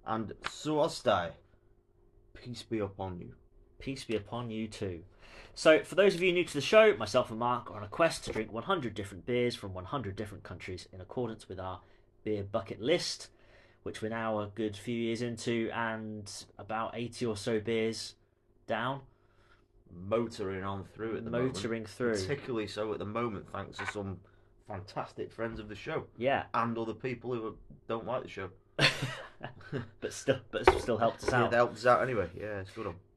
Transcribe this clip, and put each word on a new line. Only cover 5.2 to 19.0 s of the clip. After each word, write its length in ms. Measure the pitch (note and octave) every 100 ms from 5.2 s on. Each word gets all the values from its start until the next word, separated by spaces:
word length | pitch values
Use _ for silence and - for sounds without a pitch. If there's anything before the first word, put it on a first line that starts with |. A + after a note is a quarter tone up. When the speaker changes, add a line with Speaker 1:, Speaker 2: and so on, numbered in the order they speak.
| - - -
Speaker 2:
So, 280 | - E3 D#3
for 140 | - F3
those 180 | G3+
of 80 | E3+
you 100 | F3+
new 120 | F3
to 100 | E3+
the 60 | C#3+
show, 360 | - A3 A3 -
myself 340 | G#2+ B2+ B2
and 80 | A2+
Mark 320 | A#2+ A#2+ -
are 60 | G#2
on 40 |
a 60 | G2+
quest 360 | - E3 -
to 80 | -
drink 200 | A2 A2
one 100 | A2
hundred 320 | C3+ F#3+ A#2+
different 320 | G#2 G2 F#2 E2+
beers 300 | B2 B2 A2+
from 180 | G2+
one 120 | F#2 F#2
hundred 300 | C#3+ G2 G2
different 280 | G#2+ F#2+
countries 440 | - F2+ - F2+ -
in 80 | F#2+
accordance 480 | F2+ - A#2+ A2 -
with 100 | F#2
our 220 | F#2 F2+ - - _ _
beer 200 | G#2+ G#2+
bucket 360 | G2 A2+ G2+ -
list, 480 | A#2 F3 - - - - - - - -
which 180 | F#2+ -
we're 80 | A2
now 300 | A2+ A2+ G#2+
a 80 | G2+
good 300 | G2 G#2+ G#2
few 180 | -
years 260 | A#2 A#2 A2+
into 480 | A#2+ A2+ - A#2 A2+
and 720 | A2+ A2+ A2 G#2+ G#2+ G#2 - - -
about 340 | G2+ A2 A2+
eighty 320 | A2+ A#2 - A#2+
or 100 | G#2
so 240 | B2 A2+
beers 540 | G#2+ A2+ A2+ A2 - - _ _ _ _ -
down. 340 | A2 B2 C3+